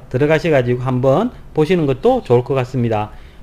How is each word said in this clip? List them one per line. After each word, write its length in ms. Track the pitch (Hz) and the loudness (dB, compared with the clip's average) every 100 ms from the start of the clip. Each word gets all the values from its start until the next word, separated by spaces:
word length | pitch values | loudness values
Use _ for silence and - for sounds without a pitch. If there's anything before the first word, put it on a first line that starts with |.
| - | -6
들어가셔가지고 720 | 127 147 160 170 143 123 123 | -2 2 2 2 2 2 -2
한번 500 | 131 127 135 143 240 - - | -2 0 2 2 0 -6 -8
보시는 320 | - 156 185 143 | -2 0 2 0
것도 360 | 131 233 254 | 0 2 2
좋을 200 | - 123 | 2 2
것 100 | 127 | 2
같습니다. 560 | 135 123 131 120 107 104 - - - | -2 -2 -2 0 -2 -4 -10 -20 -20